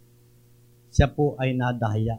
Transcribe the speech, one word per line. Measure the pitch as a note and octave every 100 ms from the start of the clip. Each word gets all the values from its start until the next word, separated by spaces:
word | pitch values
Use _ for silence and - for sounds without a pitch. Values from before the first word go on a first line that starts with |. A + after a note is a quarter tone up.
| - _ _ _ _ - _ _ _
siya | - C#3
po | D3 D3 -
ay | C3
nadaya | B2+ B2 A#2+ A2 G#2+ A2